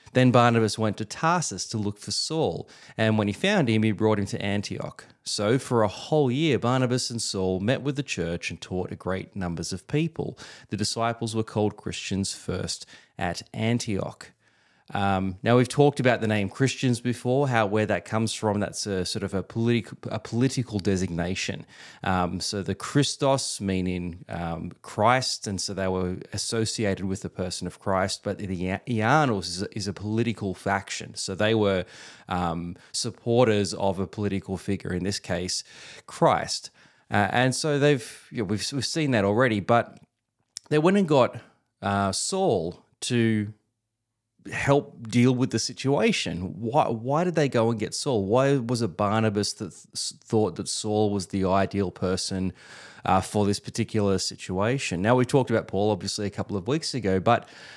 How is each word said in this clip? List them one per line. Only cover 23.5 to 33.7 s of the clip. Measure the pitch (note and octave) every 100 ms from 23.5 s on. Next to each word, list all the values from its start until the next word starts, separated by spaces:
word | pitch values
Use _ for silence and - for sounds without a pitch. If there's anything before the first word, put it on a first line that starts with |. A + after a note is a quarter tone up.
| -
meaning, | G2 F#2 F#2 F2+ F2 F2 -
um, | F2 E2+ E2 E2+ -
Christ, | - - G#2+ B2+ - - A2
and | F#2+
so | -
they | F#2 F#2+
were | F#2 F2+ F2+ -
associated | G#2 - A#2 A2 - G#2 F2+
with | F#2+ F#2+
the | F#2
person | - F2+ - F2+
of | -
Christ. | G#2 F#2+ G2 -
But | A2+ F#2+
the | F#2+
Ia-, | F2+ F#2 F#2+ -
Ianos | A2+ A2 D#3 C#3 G2+ F2
is | F2+
a, | G2+ A2
is | G2
a |
political | F2 G#2 A2 A#2 G#2+ G2+
faction. | F2+ G2 G2 - - -
So | - - F#2+
they | G#2+
were, | A2+ G2+ F#2 - - - - -
um, | F#2 F2 E2+ F2 E2+ -
supporters | - A#2+ - A#2+ A#2 A#2 G#2 F#2+